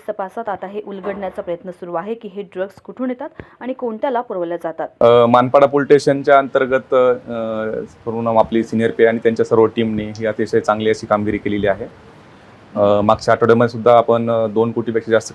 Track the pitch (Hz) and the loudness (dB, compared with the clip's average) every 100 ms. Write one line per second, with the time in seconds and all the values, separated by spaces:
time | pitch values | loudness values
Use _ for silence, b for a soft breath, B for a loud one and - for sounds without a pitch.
0 | - 202 190 233 226 185 190 208 208 196 | -10 -10 -10 -8 -8 -8 -10 -12 -12 -10
1 | 196 196 190 185 185 170 185 175 180 170 | -10 -8 -8 -8 -8 -8 -10 -14 -10 -8
2 | 202 226 214 190 196 185 196 - - 196 | -8 -10 -12 -14 -12 -10 -10 -12 -18 -8
3 | 254 247 311 B B B 240 262 247 220 | -8 -8 -12 B B B -12 -8 -8 -6
4 | 285 240 247 190 170 170 165 156 147 _ | -4 -4 -4 -6 -6 -6 -8 -8 -10 _
5 | 117 120 117 123 127 143 139 143 135 147 | 4 6 6 4 4 4 4 4 4 4
6 | 147 139 139 139 135 139 131 131 127 131 | 4 0 4 4 4 0 0 0 0 2
7 | 127 123 117 117 113 110 110 - 113 _ | 2 0 -4 -8 -6 -6 -6 -8 -10 _
8 | 120 113 117 113 107 113 110 110 113 - | -10 -6 0 2 2 0 -2 0 -2 2
9 | 113 113 117 113 113 113 110 117 110 107 | 2 2 0 0 2 2 2 0 -4 -4
10 | 107 107 110 107 104 113 107 107 110 107 | -8 -6 -6 -4 -2 -2 0 0 -2 -2
11 | 113 104 104 104 104 104 101 98 139 - | 0 -2 0 -4 -4 -2 -2 -4 -8 -16
12 | - - - - - - - 104 101 104 | -20 -20 -20 -20 -20 -20 -10 0 2 2
13 | 104 110 - 113 113 117 117 120 110 117 | 2 0 0 2 4 4 2 0 4 4
14 | 113 117 117 117 113 107 117 113 110 113 | 4 0 0 -2 -2 -2 -2 -2 -4 -4
15 | 113 110 - | 0 -2 -2